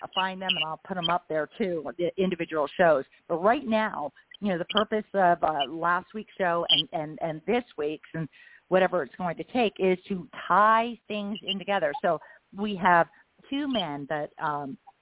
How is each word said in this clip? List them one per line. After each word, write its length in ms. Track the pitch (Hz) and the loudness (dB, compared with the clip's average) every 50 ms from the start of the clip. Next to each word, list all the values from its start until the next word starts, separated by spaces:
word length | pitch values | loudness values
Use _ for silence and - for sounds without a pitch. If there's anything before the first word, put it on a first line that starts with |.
| 165 - - | -8 -6 -4
find 260 | 196 185 190 190 185 | -4 -4 -4 -4 -6
them 140 | 185 185 175 | -4 -4 -4
and 80 | 165 156 | -4 -4
I'll 140 | 156 156 - - | -6 -8 -10 -10
put 80 | - 190 | -8 -6
them 140 | 180 170 170 | -4 -2 -2
up 180 | 175 175 - | -2 -2 -2
there 200 | - 156 156 147 - - | -4 -4 -4 -4 -4 -6
too, 280 | - 220 185 175 160 139 131 123 | -6 -4 -4 -4 -6 -6 -8 -6
the 120 | - 175 160 - | -4 -4 -4 -2
individual 500 | - 196 185 175 165 165 - 160 156 143 143 - | -2 -2 -2 -2 -4 -6 -4 -2 -2 -2 -2 0
shows. 260 | - 180 165 151 135 139 - _ _ _ | 4 4 4 4 4 0 -4 _ _ _
But 160 | - 170 160 180 | -6 -4 2 2
right 240 | 214 247 302 262 | 2 2 2 0
now, 460 | 220 220 214 220 202 - 147 147 139 - _ _ _ - - | -2 0 0 0 -2 -4 -6 -8 -10 -12 _ _ _ -14 -6
you 80 | 196 | -4
know, 100 | 208 180 | -2 -2
the 80 | 165 175 | -2 -4
purpose 400 | - - 202 214 - 220 214 208 - - | -2 0 0 0 0 -2 -4 -4 -2 0
of, 300 | 196 185 175 170 160 170 | 4 4 4 4 4 2
uh, 220 | 156 156 143 139 | 0 0 0 -2
last 460 | 123 160 165 160 170 175 180 196 - - | -4 -4 -2 0 0 0 0 -2 -6 -12
week's 200 | 110 202 - - | -12 -12 -12 -6
show 280 | - 190 175 170 170 165 - | -2 0 0 0 0 2 2
and, 180 | 185 165 160 - - | 0 0 0 -2 -6
and, 260 | 165 151 151 151 - | -6 -6 -6 -6 -6
and 200 | 170 165 156 156 - | -6 -6 -6 -6 -2
this 180 | - 220 247 247 - - | 0 0 0 -2 -4 -6
week's 320 | - 147 151 156 - - - - | -6 -4 -4 -4 -6 -10 -10 -8
and 140 | 165 160 - - - - - - - _ _ | -8 -8 -8 -10 -18 -20 -20 -20 -20 _ _
whatever 340 | 180 185 185 175 180 175 139 | 4 4 4 4 2 0 -2
it's 120 | 120 - | -4 -6
going 180 | - 185 175 165 | -6 -6 -4 -4
to 80 | - 165 | -6 -8
take 300 | - - 254 233 196 - - | -4 0 2 2 2 2 2
is 200 | 190 185 185 180 _ | 2 2 2 0 _
to 200 | - 202 175 160 - - - - | -6 -8 -8 -8 -10 -14 -14 0
tie 500 | - 180 190 208 220 220 226 233 240 233 - _ | 2 4 6 6 6 6 4 2 -2 -6 -12 _
things 300 | - 214 208 - 202 214 - - | -10 -8 -8 -6 -6 -8 -8 -8
in 160 | 180 196 196 | -8 -8 -6
together. 340 | 170 196 202 196 165 143 147 - | -4 -2 -2 0 0 -2 -2 -2
So 180 | - 175 160 151 - - - _ _ _ - | 0 0 0 0 -4 -12 -20 _ _ _ -8
we 180 | 190 208 214 202 | -6 -4 -4 -4
have 300 | 175 185 180 175 170 160 - _ _ _ _ _ _ _ - | 2 4 6 6 6 4 2 _ _ _ _ _ _ _ -8
two 180 | 277 277 302 | -6 -4 -4
men 400 | 277 254 214 180 151 143 143 143 131 | -2 -2 -2 -2 -4 -6 -8 -6 -6
that, 220 | 156 147 151 - - - | -4 -4 -6 -8 -8 -6
um, 360 | 156 151 147 147 143 - - - _ - _ _ | -4 -4 -4 -4 -6 -8 -12 -14 _ -20 _ _